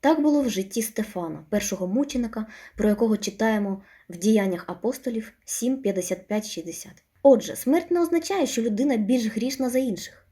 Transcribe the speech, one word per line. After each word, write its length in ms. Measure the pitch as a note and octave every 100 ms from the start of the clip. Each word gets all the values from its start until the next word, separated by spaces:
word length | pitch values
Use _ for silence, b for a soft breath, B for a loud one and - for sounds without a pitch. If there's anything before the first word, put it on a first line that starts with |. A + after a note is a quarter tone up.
Так 220 | C#4 D#4
було 200 | D4 D4
в 80 | C4
житті 320 | F#3+ F#3+ -
Стефана, 640 | A3 - G#3+ F#3 E3 D#3 -
першого 360 | G#3 G3+ F#3 F#3
мученика, 600 | G#3+ C#4+ B3+ A3+ A3 A3 B B -
про 120 | G#3+
якого 280 | G#3 A3+ G#3
читаємо 680 | - - A3 G#3+ G3+ G3 B B B
в 80 | E3+
Діяннях 480 | G3 A3 G3 F3 -
апостолів 680 | F3 A3+ C4 - A3+ A3 _
сім 320 | - - A#3 C4
п'ятдесят 520 | G3+ G3 F3+ F#3 -
п'ять 180 | G#3+ G#3+
шістдесят. 460 | - E3 D#3+ - - _ _
Отже, 340 | C#4 A#3+ - -
смерть 340 | - D#4+ F4
не 100 | F4
означає, 440 | E4+ E4+ E4 G4 C4
що 160 | -
людина 340 | A3+ G#3 C#4 A#3+
більш 300 | G3+ B3+ A3
грішна 440 | A3 B3 C4+ B3+
за 80 | B3+
інших. 400 | C4 F3+ - - _